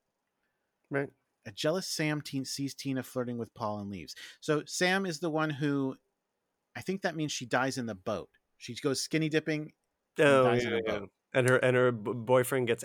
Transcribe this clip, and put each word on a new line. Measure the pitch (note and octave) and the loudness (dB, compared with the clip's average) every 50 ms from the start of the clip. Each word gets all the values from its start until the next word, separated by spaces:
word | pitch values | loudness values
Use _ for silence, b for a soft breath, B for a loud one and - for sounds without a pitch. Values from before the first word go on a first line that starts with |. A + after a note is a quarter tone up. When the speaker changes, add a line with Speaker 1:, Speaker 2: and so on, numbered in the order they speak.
| _ _ _ _ _ _ _ _ _ _ _ _ _ _ _ _ _ - | _ _ _ _ _ _ _ _ _ _ _ _ _ _ _ _ _ -6
Speaker 1:
Right. | C#3+ C#3 C#3+ - _ _ _ _ _ _ - | -4 -4 -4 -4 _ _ _ _ _ _ -18
Speaker 2:
A | A2 | -16
jealous | G2+ - - D3+ E3+ F#3+ F#3 | -10 -4 -2 -2 -2 -2 -4
Sam | - - - D#3 D3+ D3+ D3 | -6 -4 -2 -2 0 -2 -2
teen-, | - - C#3 C3+ C3 | -4 -6 -6 -6 -6
sees | - - - C#3 C3 - | -6 -6 -6 -6 -6 -6
Tina | - - C#3 C3 C3 | -6 -6 -4 -4 -4
flirting | B2 - - C3 A#2+ B2 A#2+ | -4 -4 -4 -4 -4 -4 -4
with | A#2 A2+ - _ | -6 -8 -8 _
Paul | - A#2 G#2 G#2 G#2 | -6 -4 -4 -4 -4
and | G2+ G2+ | -6 -8
leaves. | G2+ F2 D2+ - - B B B B B | -10 -10 -12 -14 -16 B B B B B
So | - D#3 D3+ D3+ D3+ | -2 0 0 0 -2
Sam | - - - F#3 F3+ F#3 G3 G3 | -4 -2 0 2 2 2 2 0
is | F#3 D#3 C#3+ | -2 -4 -4
the | F3 D#3+ | -4 -2
one | D3+ D#3 D#3 D#3 | 0 0 0 0
who, | C#3+ C3 D3+ C#3+ C#3+ C#3 C3+ C3 B2+ _ _ _ _ _ _ _ _ _ _ _ _ _ _ _ - | -2 -2 0 0 0 0 0 -2 -4 _ _ _ _ _ _ _ _ _ _ _ _ _ _ _ -14
I | A2 | -10
think | - F#3 F#3+ G3 | -6 -6 -6 -2
that | - F3+ D#3 | -2 -4 -2
means | D#3+ D3+ C#3 | -2 -4 -4
she | - - B2+ | -4 -6 -4
dies | A2 C#3 B2 C3 C3+ - | -2 0 0 0 0 -2
in | C#3 A#2 | -4 -6
the | A2+ G#2 | -6 -8
boat. | F#2 - A#2 G#2 E2+ - _ _ _ _ _ _ | -6 -4 -4 -4 -4 -4 _ _ _ _ _ _
She | _ - - A#2 | _ -14 -12 -10
goes | - - C#3 C3 - | -4 -2 -2 0 0
skinny | - - - D#3 D#3+ D3+ | -2 -2 0 0 0 2
dipping | D#3 D#3 D3+ D#3+ D#3 D3+ D3+ - _ _ _ _ _ _ _ _ - | 0 0 0 0 -4 -4 -4 -10 _ _ _ _ _ _ _ _ 0
and | - D3+ | 4 6
Speaker 1:
Oh, | C#3+ C#3 C3 B2+ | 6 8 8 8
Speaker 2:
dies | B2 A#2+ B2 A#2+ | 6 6 4 2
Speaker 1:
yeah, | A#2+ | 0
Speaker 2:
in | A#2 | 0
a | A2+ A2 | -2 0
Speaker 1:
yeah. | A2 G#2+ G2+ | -2 -4 -4
Speaker 2:
boat. | G2 F#2+ _ _ _ _ - | -6 -10 _ _ _ _ 0
Speaker 1:
And | C3 A#2+ | 2 4
her, | B2+ B2+ | 6 6
and | B2+ C3 B2+ B2+ | 6 6 4 4
her | B2+ B2+ B2 A#2+ | 6 4 4 2
b-, | A2 G#2 A#2 A#2+ | 0 -4 -4 -4
boyfriend | A#2+ A2 B2 B2+ B2+ B2 - C#3 C3 B2 | -4 0 4 4 4 4 4 0 0 2
gets | A#2 A2+ A2+ | 0 0 -2